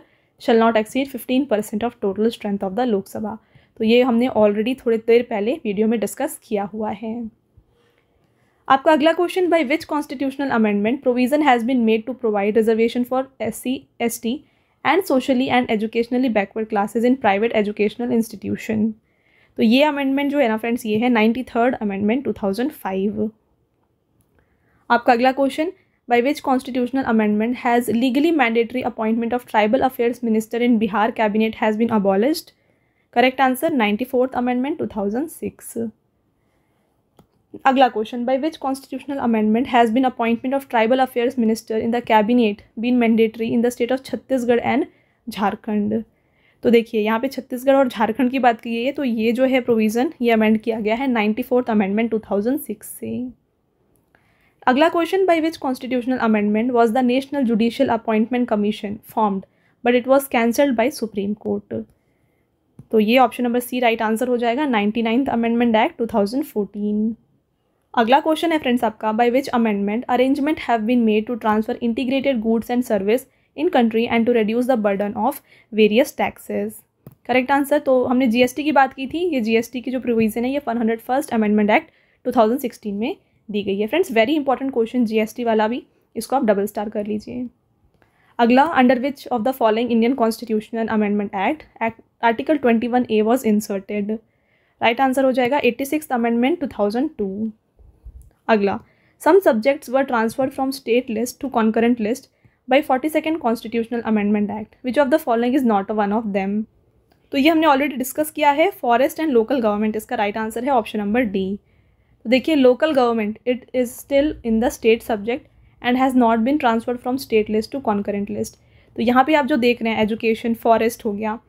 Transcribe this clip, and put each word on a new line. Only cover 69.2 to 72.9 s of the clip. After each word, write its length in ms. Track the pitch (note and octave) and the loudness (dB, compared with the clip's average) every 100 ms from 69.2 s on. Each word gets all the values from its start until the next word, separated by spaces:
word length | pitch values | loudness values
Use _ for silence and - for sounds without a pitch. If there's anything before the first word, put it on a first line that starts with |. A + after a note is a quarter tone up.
| A#3+ B3 | 2 2
which 120 | C4+ B3 | 0 0
amendment 500 | A3+ G3+ G3+ A3 - | 0 0 -2 -4 -2
arrangement 460 | B3 C4 D4 C#4+ D#4+ - | 0 2 0 0 -2 -2
have 180 | A#3 G#3+ | -2 2
been 120 | B3 A3+ | 2 2
made 180 | G#3+ G#3+ | 2 -2
to 80 | A#3 | -4
transfer 320 | A3 G#3+ A3 A#3 A#3+ | 0 0 -2 -4 -4
integrated 540 | A#3 C4 C4+ C#4 B3 A3 | -2 -2 -2 0 -2 0
goods 260 | A#3 A3+ B3 | -2 0 -2
and 120 | |
service 360 | B3 | -2